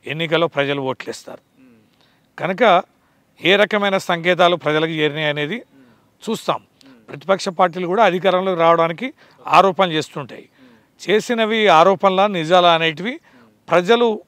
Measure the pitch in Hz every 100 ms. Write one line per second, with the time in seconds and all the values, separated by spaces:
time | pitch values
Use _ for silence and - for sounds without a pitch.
0 | - 151 165 160 165 147 139 143 131 127
1 | - 113 - - _ _ 131 113 _ _
2 | _ _ _ - 156 185 233 180 - _
3 | _ _ _ _ 165 196 208 208 202 190
4 | - 170 165 175 175 175 147 151 160 160
5 | 151 147 151 147 147 226 - _ _ _
6 | _ _ - 220 - 120 _ _ - 233
7 | - 143 151 190 202 170 180 165 170 196
8 | 208 180 185 180 190 175 165 170 165 165
9 | 254 - _ _ - 160 190 185 185 156
10 | - 160 120 110 - _ _ _ _ _
11 | 160 214 - 233 220 226 208 160 180 190
12 | 196 185 208 185 156 180 175 165 165 151
13 | 196 302 _ _ _ _ - 175 180 233
14 | 240 214